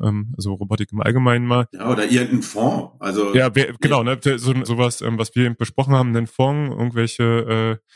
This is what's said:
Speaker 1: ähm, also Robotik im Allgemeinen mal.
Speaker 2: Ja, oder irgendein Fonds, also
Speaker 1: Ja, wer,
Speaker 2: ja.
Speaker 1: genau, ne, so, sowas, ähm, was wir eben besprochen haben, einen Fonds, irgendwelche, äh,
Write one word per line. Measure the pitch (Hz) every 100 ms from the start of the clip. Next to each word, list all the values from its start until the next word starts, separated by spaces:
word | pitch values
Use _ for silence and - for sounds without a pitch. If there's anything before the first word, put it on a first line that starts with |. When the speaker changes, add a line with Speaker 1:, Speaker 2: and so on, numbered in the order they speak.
Speaker 1:
ähm, | 107 104 107 127
also | 98
Robotik | 98 98 107 101
im | 107
Allgemeinen | 110 123 123 120 120
mal. | 123 117
Speaker 2:
Ja, | - 117
oder | 107 107
irgendein | 123 123 123
Fonds, | - 110 127 - - -
also | 98 98 101
Speaker 1:
Ja, | 127 127
wer, | 123 139
Speaker 2:
ja. | 120
Speaker 1:
genau, | 147 139
ne, | 117 131
so, | 143 127 123 127
sowas, | 117 117 123 -
ähm, | 113 113
was | 110
wir | 123 123
eben | 117
besprochen | 113 - 135
haben, | 135 123
einen | 117 117
Fonds, | - 131 147 143 113
irgendwelche, | 120 117 117 - 117 117 117 113 113 110
äh, | _